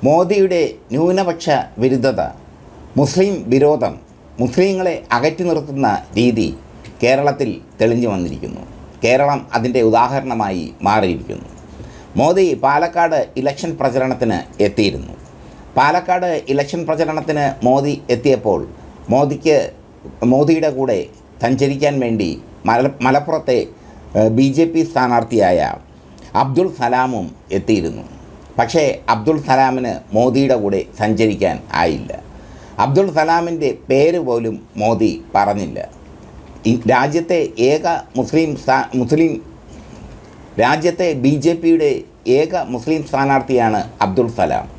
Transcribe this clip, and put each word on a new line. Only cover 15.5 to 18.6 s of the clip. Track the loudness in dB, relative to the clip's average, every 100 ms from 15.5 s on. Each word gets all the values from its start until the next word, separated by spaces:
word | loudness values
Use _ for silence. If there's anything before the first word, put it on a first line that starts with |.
| -20 -8 0
പാലക്കാട് | 2 2 0 -2 0 -4 -2
ഇലക്ഷൻ | -2 -2 -6 -4
പ്രചരണത്തിന് | -2 -2 -2 -4 -2 -2 0 2
മോദി | 2 0 -4 -2
എത്തിയപ്പോൾ | 0 2 2 2 -2